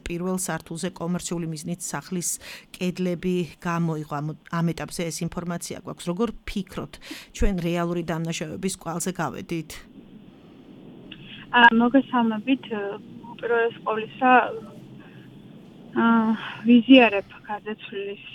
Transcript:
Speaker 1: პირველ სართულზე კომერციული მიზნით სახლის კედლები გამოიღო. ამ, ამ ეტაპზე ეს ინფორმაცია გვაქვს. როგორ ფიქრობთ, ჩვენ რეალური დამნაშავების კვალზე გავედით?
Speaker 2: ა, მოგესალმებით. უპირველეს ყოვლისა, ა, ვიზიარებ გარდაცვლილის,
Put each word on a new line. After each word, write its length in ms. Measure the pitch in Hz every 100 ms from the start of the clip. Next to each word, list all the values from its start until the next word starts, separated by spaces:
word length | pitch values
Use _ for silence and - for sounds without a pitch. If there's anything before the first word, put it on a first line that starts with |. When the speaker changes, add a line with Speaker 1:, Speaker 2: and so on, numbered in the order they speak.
Speaker 1:
პირველ 360 | - 170 185 185
სართულზე 520 | - 160 - 165 180
კომერციული 540 | - 170 175 - 170 160
მიზნით 320 | 151 175 175
სახლის 560 | - 147 - 180 - - - - -
კედლები 680 | - 180 180 180 170 185 180 160 -
გამოიღო. 560 | 175 170 165 156 147
ამ, 140 | 147 151 151
ამ 220 | - 170 170
ეტაპზე 340 | 160 151 -
ეს 120 | 165 -
ინფორმაცია 560 | 170 175 170 170 - -
გვაქვს. 240 | 131 -
როგორ 240 | 175 175 233 226
ფიქრობთ, 540 | - 202 - - 147 - - 285 -
ჩვენ 240 | - 220 180
რეალური 460 | 170 175 170 175
დამნაშავების 720 | 165 160 165 160 156 165 185 -
კვალზე 360 | 165 170 185
გავედით? 800 | 180 147 92 - 165 156 - - - - - - - - - - - - - - - - - -
Speaker 2:
ა, 200 | 240 240
მოგესალმებით. 920 | 226 240 269 - 247 226 214 240 269 214 214 202 208 - - -
უპირველეს 460 | - 226 233 233 -
ყოვლისა, 520 | - 220 220 - 254 247 - 453 - - - - - - - - - - - - -
ა, 140 | 233 233 226 220 220 - -
ვიზიარებ 720 | 220 240 226 262 226 202 - -
გარდაცვლილის, 800 | - 202 208 220 - 196 202 202 -